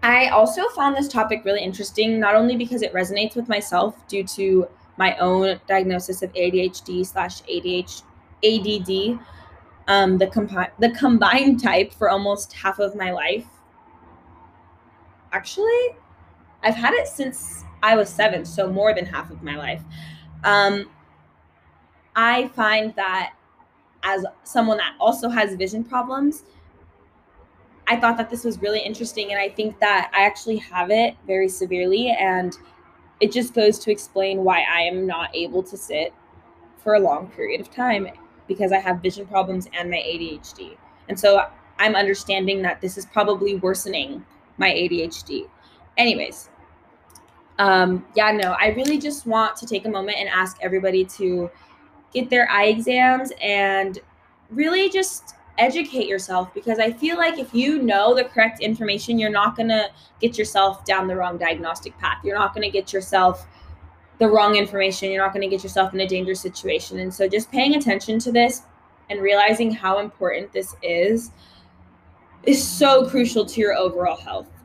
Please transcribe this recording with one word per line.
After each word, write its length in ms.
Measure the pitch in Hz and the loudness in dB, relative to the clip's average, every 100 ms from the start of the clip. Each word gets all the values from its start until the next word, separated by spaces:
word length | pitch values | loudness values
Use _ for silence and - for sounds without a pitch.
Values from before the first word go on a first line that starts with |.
I 260 | 233 247 254 | 4 4 4
also 400 | - 220 - 415 | 4 4 2 -4
found 260 | - 277 | 0 0
this 140 | 277 285 | 0 -2
topic 340 | 247 220 220 | -2 -2 -2
really 180 | 196 202 | -2 -2
interesting, 580 | 185 190 202 - 220 226 | -2 -8 -10 -2 0 2
not 160 | 208 214 | 4 4
only 180 | 233 | 4
because 280 | 240 233 240 | 0 -2 -4
it 100 | 214 | -4
resonates 420 | 180 180 196 220 | -2 -4 -2 -2
with 140 | 240 240 | -4 -4
myself 580 | 208 202 180 196 220 - | -4 -2 0 0 -4 -10
due 160 | 196 | -6
to 440 | 190 - 196 185 175 - _ - | -6 -4 2 2 2 -6 _ -2
my 180 | 190 - | 0 2
own 420 | 180 185 190 185 - | 2 2 2 -2 0
diagnosis 560 | 196 185 180 180 185 | 0 2 -2 -4 -8
of 80 | 185 185 | -6 -2
A 140 | 180 | 0
D 100 | 180 | 2
H 220 | 185 185 | -2 -4
D 200 | - 180 | -8 -6
slash 380 | 185 - 180 180 - | -4 -4 -6 -8 -8
A 120 | 175 | -8
D 160 | 175 180 | -4 -6
H, 260 | 180 - _ _ _ - | -6 -14 _ _ _ 0
A 160 | 214 220 | 2 2
D 180 | 202 214 | -2 -4
D, 400 | 180 190 202 240 - - - - - - - | -2 -2 -2 -4 -10 -20 -20 -20 -20 -18 2
um, 300 | 196 190 185 | 4 4 4
the 80 | 185 | 2
compi-, 440 | 220 208 190 180 - | 0 -2 -4 -4 2
the 120 | 233 | 0
combined 680 | 233 277 233 208 240 269 240 | 2 4 6 6 4 4 4
type 320 | 226 180 202 | 2 2 0
for 160 | - 208 | 0 2
almost 440 | 196 202 202 - | 2 0 -4 -6
half 260 | - 196 190 | -6 -6 -2
of 160 | 202 | -4
my 160 | 202 185 | -2 -4
life. 360 | 180 151 202 233 - _ _ _ - - - - - - _ _ _ _ _ - _ _ | -2 -2 -2 -6 -20 _ _ _ -20 -20 -20 -20 -20 -20 _ _ _ _ _ -20 _ _
Actually, 640 | - - - 427 480 494 - _ - - _ _ _ | -8 -8 -2 0 2 0 -4 _ -20 -20 _ _ _
I've 140 | 214 226 | -2 0
had 180 | 240 | 0
it 140 | 466 571 | 0 -2
since 560 | - 269 254 - - - - | -6 -8 -8 -14 -16 -20 -2
I 140 | 214 226 | 4 4
was 120 | 208 | 2
seven, 360 | - 214 180 | 2 0 0
so 260 | 165 - 190 | -8 -4 -4
more 240 | 190 208 | 2 2
than 120 | 196 175 | 2 -4
half 240 | 147 165 | -8 -10
of 120 | 160 | -14
my 140 | 147 147 | -12 -10
life. 260 | 143 165 - - - - - - | -8 -10 -12 -20 -20 -20 -20 -4
Um, 440 | - 202 202 202 202 _ _ _ _ _ _ _ _ _ _ _ _ | 2 4 4 0 -6 _ _ _ _ _ _ _ _ _ _ _ _
I 340 | 214 226 247 254 | 0 2 2 -2
find 460 | - 220 214 220 | -2 0 2 -2
that 380 | 214 196 185 175 - _ _ _ _ _ _ | -4 -4 -4 -6 -10 _ _ _ _ _ _
as 200 | 185 214 185 - | -4 -4 -6 -12
someone 320 | - 254 226 214 | -6 -2 0 0
that 180 | 170 - | -2 0
also 280 | 220 254 233 | 0 0 -2
has 280 | 233 208 185 | 0 -2 -2
vision 260 | 190 220 | -4 -4
problems, 640 | 233 247 254 269 285 302 - _ _ _ _ _ _ _ _ _ - _ _ _ - | -4 -4 -4 0 -2 -2 -12 _ _ _ _ _ _ _ _ _ -20 _ _ _ -2
I 60 | |
thought 220 | 233 233 233 | 2 2 0
that 140 | 226 | -4
this 120 | 233 | -4
was 180 | 240 190 | -6 -4
really 200 | 196 214 | -2 -2
interesting, 500 | 202 220 233 - 202 | -4 -8 -10 -8 -6
and 100 | 202 | -4
I 80 | 196 | -4
think 300 | 202 214 214 | -4 -6 0
that 320 | 208 196 175 | 2 2 2
I 120 | - | 2
actually 320 | 202 202 - 220 | 2 2 -4 -6
have 340 | - 180 180 | -4 -4 2
it 240 | 214 233 233 | 4 2 0
very 240 | 196 190 190 | -4 0 0
severely, 600 | 185 185 180 180 196 240 | 0 -4 -2 0 2 2
and 480 | 233 196 185 180 - - _ _ _ _ _ | 0 0 0 -2 -6 -20 _ _ _ _ _
it 100 | 214 | 0
just 240 | 233 240 | 0 -2
goes 240 | - 214 214 | 4 4 4
to 120 | - | 0
explain 500 | 208 - - 196 190 | -4 -2 -2 -2 0
why 220 | 185 175 151 | 2 2 2
I 120 | 170 | 0
am 260 | 170 185 190 | 0 0 -4
not 280 | 170 170 - | -4 -6 -6
able 260 | 170 180 | -4 -4
to 140 | 185 196 | -4 -10
sit 360 | - 151 165 - _ - _ _ - _ | -6 -4 -4 -6 _ -20 _ _ -20 _
for 160 | - | 2
a 40 | 214 | 4
long 300 | 185 147 185 | 4 0 -6
period 320 | - 110 139 | -10 -6 -6
of 100 | 202 | -8
time, 380 | - 247 208 196 - - _ - | -4 -2 0 -2 -12 -20 _ -10
because 240 | 190 202 | -2 0
I 60 | 190 | 0
have 220 | 190 180 | 0 -2
vision 240 | 185 185 190 | -2 -4 -4
problems 420 | 196 185 185 180 | -2 0 -4 -6
and 160 | 170 175 | -8 -6
my 100 | 175 | -4
A 200 | - 170 | -4 -6
D 120 | 165 | -8
H 200 | 151 - | -10 -16
D. 220 | - 90 - - _ - | -20 -20 -20 -20 _ -12
And 100 | 190 | 2
so 280 | 208 202 - - - - | 6 6 4 -6 -20 -2
I'm 160 | 214 | 2
understanding 640 | 202 202 196 - 196 190 196 | 2 2 0 -2 -2 0 -2
that 180 | 185 - | -2 -4
this 180 | 190 190 | -8 -8
is 80 | 185 | -6
probably 480 | - 202 196 202 | 0 2 2 0
worsening 720 | 196 185 190 - 175 135 143 - _ _ - | -2 -2 -2 -4 -6 -6 -10 -16 _ _ -2
my 140 | 196 | 0
A 160 | 160 175 | 2 0
D 140 | 170 | -2
H 200 | 165 - | -4 -8
D. 240 | - - - _ _ _ - - | -10 -10 -10 _ _ _ -12 0
Anyways, 540 | 240 208 - - - _ - _ _ _ _ - _ _ _ - | 0 0 -4 -10 -20 _ -20 _ _ _ _ -20 _ _ _ 0
um, 440 | 196 190 180 185 - - | 4 6 4 0 -2 2
yeah, 160 | 214 | 2
no, 240 | 214 190 180 | 2 0 2
I 100 | 208 | 0
really 280 | 214 277 302 | 2 0 -2
just 280 | 294 285 233 | -2 -8 -2
want 300 | 220 220 - | 0 0 -2
to 80 | 233 | -6
take 180 | 208 | -6
a 40 | 208 | -4
moment 280 | 202 196 208 | -6 -4 -4
and 100 | 196 | -2
ask 280 | 185 185 185 | -2 -2 -4
everybody 440 | 185 190 190 185 | -4 -2 0 0
to 460 | 185 - 185 180 175 - - - _ - _ | -2 -2 -4 -2 -6 -10 -20 -20 _ -20 _
get 180 | 247 247 | -6 0
their 200 | 247 240 | 2 4
eye 160 | 202 208 | 4 2
exams 640 | 220 226 254 254 254 262 - | 2 0 4 4 4 -2 -6
and 600 | 202 202 196 196 196 190 - _ _ _ _ | -4 0 0 0 -2 -6 -16 _ _ _ _
really 400 | 226 311 370 392 | -4 0 2 0
just 440 | 381 370 - - - - - | 0 -4 -6 -16 -20 -16 0
educate 480 | 240 285 285 262 208 | 2 2 -4 -4 -4
yourself, 460 | 196 190 185 180 | -4 -2 -4 -4
because 260 | - 233 220 | -8 -4 0
I 140 | 226 | 0
feel 240 | 233 311 339 | 0 -4 0
like 220 | 330 330 | 0 -2
if 160 | 254 | -4
you 260 | 233 269 302 | 0 0 0
know 340 | 247 202 214 | 2 4 4
the 100 | 247 | 4
correct 360 | 254 - 226 226 | 2 2 0 2
information, 580 | 214 226 214 202 - 233 | -4 -4 -2 -4 -2 0
you're 120 | 214 | 2
not 260 | 208 208 233 | 2 0 0
gonna 300 | 226 220 202 - - _ | 0 0 0 -6 -20 _
get 160 | 233 233 | -2 0
yourself 480 | 214 202 196 190 | -2 4 2 2
down 220 | - 190 185 | -2 0 0
the 100 | 185 | -2
wrong 220 | 180 175 | -4 -2
diagnostic 580 | 170 165 165 170 - - | -2 -2 -4 -8 -10 -8
path. 200 | 170 - | -6 -4
You're 160 | 196 202 | -4 -2
not 160 | 196 | -2
gonna 160 | 214 208 | -2 -4
get 220 | 196 190 | -2 -2
yourself 540 | 196 185 196 185 180 - - - - - - _ _ | -6 0 4 4 2 -12 -20 -20 -20 -20 -20 _ _
the 100 | 220 | 4
wrong 280 | 214 208 208 | 6 6 4
information. 540 | 202 202 196 190 196 | 2 0 -2 -2 -4
You're 140 | 190 | 0
not 80 | 190 | -2
gonna 160 | 196 196 | -2 -4
get 140 | 190 | -4
yourself 320 | 190 196 190 | -4 0 0
in 60 | 190 | 0
a 60 | 190 | -2
dangerous 360 | 185 185 185 | -2 -2 -4
situation. 560 | 185 - 190 165 - 190 | -6 -10 -4 -4 -4 -8
And 140 | 185 | -8
so 140 | 185 196 | -2 0
just 240 | 202 226 | 0 -2
paying 240 | 277 277 | 0 2
attention 440 | 294 277 196 - 220 | 2 2 -2 -2 -4
to 140 | 240 | 0
this 320 | 233 240 247 - _ _ _ _ | 4 4 2 -12 _ _ _ _
and 140 | 208 | -4
realizing 480 | 196 202 208 220 233 | 2 4 4 4 0
how 280 | 220 190 196 | 0 -2 -2
important 540 | 208 - 180 175 202 | -4 -4 -4 -2 -6
this 240 | 190 190 - | -8 -8 -8
is, 480 | 170 170 185 226 233 - - - - _ - _ _ - _ - | -4 0 2 2 -2 -18 -20 -20 -20 _ -20 _ _ -20 _ -6
is 200 | - 277 | 2 2
so 460 | - - 277 262 254 | 2 2 6 6 4
crucial 380 | 262 240 233 208 | 2 0 0 -2
to 120 | - | 0
your 160 | 208 | 0
overall 440 | 196 185 170 175 - | 2 0 0 -2 -2
health. 320 | - 95 - - | -8 -10 -12 -20